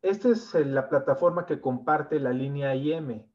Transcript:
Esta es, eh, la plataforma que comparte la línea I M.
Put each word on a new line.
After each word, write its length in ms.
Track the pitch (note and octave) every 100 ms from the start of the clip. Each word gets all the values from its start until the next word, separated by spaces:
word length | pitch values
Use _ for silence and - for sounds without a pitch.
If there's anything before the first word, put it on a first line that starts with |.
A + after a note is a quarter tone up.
Esta 260 | F#3+ G#3 B3+
es, 240 | A#3 -
eh, 100 | E3+
la 240 | C#3+ C3+ C3
plataforma 580 | C#3+ - F3+ F3 E3+ E3+
que 140 | D3+
comparte 580 | C3 B2 - D3+ D3 D#3
la 120 | C3
línea 420 | B2+ C3+ C#3+ C#3
I 180 | C3 D3
M. 360 | D#3+ D3 A2 -